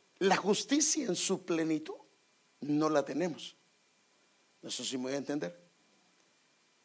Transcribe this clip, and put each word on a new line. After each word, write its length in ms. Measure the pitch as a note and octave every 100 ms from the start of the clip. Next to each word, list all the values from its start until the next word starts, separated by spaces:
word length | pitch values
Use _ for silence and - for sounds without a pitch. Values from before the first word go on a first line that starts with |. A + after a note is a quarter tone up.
| _ -
la 200 | G3 F3+
justicia 680 | F#3 G3+ - C#4+ D4 D#4+ A#3+
en 100 | E3+
su 300 | - F#3+ -
plenitud 500 | E3 D#3+ D#3 D#3 G#4+ - _ _ _ _ -
no 280 | C#3+ D3 D#3
la 160 | D3+ C3+
tenemos. 500 | C3+ F3 C3+ - - _ _ _ _ _ _ _ _ _ _
Eso 200 | - -
sí 140 | A#2 C3
me 80 | B2+
voy 80 |
a 40 | C#3+
entender. 440 | B2+ D3 E3+ - - _ _ _ _ _ _ _ _ _ _ _